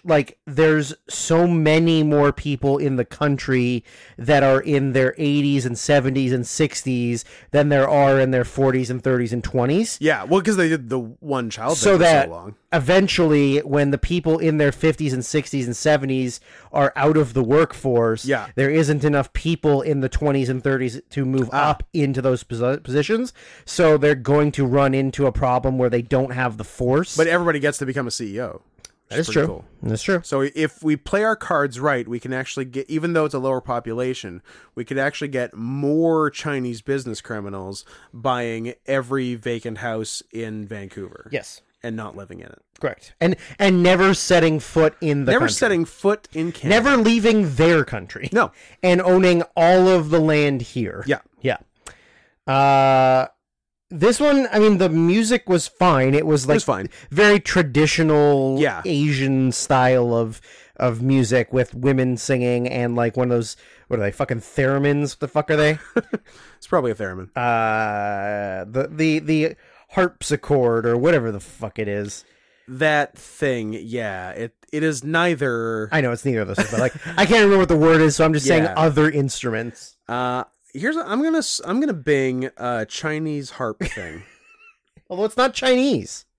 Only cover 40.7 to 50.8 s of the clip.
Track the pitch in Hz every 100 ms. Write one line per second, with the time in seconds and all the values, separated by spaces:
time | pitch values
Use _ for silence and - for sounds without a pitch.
40.7 | 107 98 - 92 - - 135 - - _
41.7 | _ 117 113 107 - 98 90 - - _
42.7 | _ 143 - - _ 170 185 - - 196
43.7 | 180 180 185 190 185 - 175 165 156 -
44.7 | 160 156 - 160 143 131 240 311 196 240
45.7 | 180 165 - 196 208 - 160 165 - 143
46.7 | 214 254 262 220 233 220 214 175 127 160
47.7 | 165 127 110 104 - 131 214 190 - -
48.7 | _ 180 180 180 185 180 170 165 - 170
49.7 | 185 185 185 151 165 156 151 147 135 120
50.7 | 127